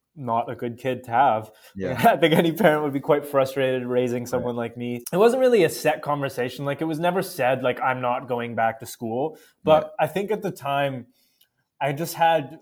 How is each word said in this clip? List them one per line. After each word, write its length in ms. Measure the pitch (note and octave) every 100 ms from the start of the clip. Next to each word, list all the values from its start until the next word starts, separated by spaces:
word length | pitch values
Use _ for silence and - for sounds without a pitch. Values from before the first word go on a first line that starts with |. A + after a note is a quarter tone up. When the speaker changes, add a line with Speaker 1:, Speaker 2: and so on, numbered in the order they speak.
| _ E3
Speaker 1:
not 340 | B2+ A#2 A#2+
a 60 | A#2
good 220 | B2 A#2+
kid 260 | C3 B2+
to 60 | B2+
have. 400 | A#2 C#3 A2 A2 - -
Speaker 2:
Yeah. 220 | G2 F#2 -
Speaker 1:
<laughs> 140 | A#3
I 20 | F#3+
think 180 | E3
any 180 | D#3+ E3+
parent 300 | D#3+ F#3+ D3+
would 80 | D3+
be 80 | C#3
quite 260 | C3+ D3 D3
frustrated 580 | C#3 C3+ - C3 B2+ B2
raising 400 | B2 B2 A#2+ A#2+
Speaker 2:
Right. 0 |
Speaker 1:
someone 280 | B2+ A#2+ A#2+
like 200 | A#2 A#2+
me. 280 | A#2+ A#2+ -
It 40 | E3+
wasn't 220 | A3+ B3+
really 240 | B3+ A#3+
a 40 | D#3+
set 320 | - D#3 D3+
conversation. 600 | D3+ D3 C3+ C3 B2 B2
Like, 160 | C#3 C#3+
it 40 | D#3+
was 120 | D3+
never 220 | F3 F3+
said, 400 | F3+ - B2 C3
like, 180 | B2 B2
"I'm 200 | C3+ B2+
not 280 | B2 B2 A2+
going 260 | B2 A#2+
back 260 | A2+ A2+ A2+
to 60 | A#2
school." 520 | - A#2 A#2 D3+ D#3 - _
But 200 | - D#3
Speaker 2:
Right. 80 | D3+ -
Speaker 1:
I 80 | D#3
think 240 | F#3 G3+
at 120 | G#3+
the 80 | G3
time, 560 | F#3 C3+ C#3 C#3 C3 A2+ _ _ _ _ _ _ -
I 120 | C#3
just 220 | C#3+ E3
had 460 | - E3 E3 C3+ D#3